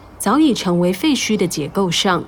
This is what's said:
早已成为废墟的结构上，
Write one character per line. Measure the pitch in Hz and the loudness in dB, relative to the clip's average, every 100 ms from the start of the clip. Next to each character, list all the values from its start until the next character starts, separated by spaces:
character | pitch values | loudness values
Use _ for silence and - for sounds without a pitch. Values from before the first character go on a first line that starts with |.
| - - | -6 -8
早 | 202 277 | 0 2
已 | 311 | 2
成 | 196 185 175 | 2 0 0
为 | 175 | 0
废 | 190 320 | 0 0
墟 | 254 - 214 | 0 0 0
的 | 185 | 0
结 | - 147 | -2 -4
构 | 196 185 | -2 -2
上， | 156 202 170 | 0 0 0